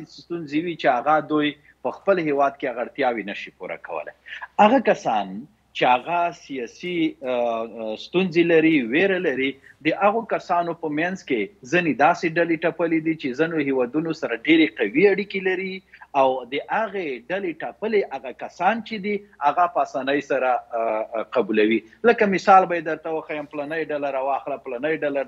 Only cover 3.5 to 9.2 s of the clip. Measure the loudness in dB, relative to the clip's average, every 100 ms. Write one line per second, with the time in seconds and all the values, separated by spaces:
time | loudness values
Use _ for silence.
3.5 | -14 -12 -12 -8 -10 -10 -16 -18 -16 -8
4.5 | 4 6 6 4 0 0 -2 -2 -8 -14
5.5 | _ _ -2 2 2 2 -2 -2 -6 -12
6.5 | -10 -10 -10 -6 -2 -2 -2 -4 -2 0
7.5 | -2 -6 -8 -8 -8 -4 0 2 2 4
8.5 | 6 6 4 2 2 2 2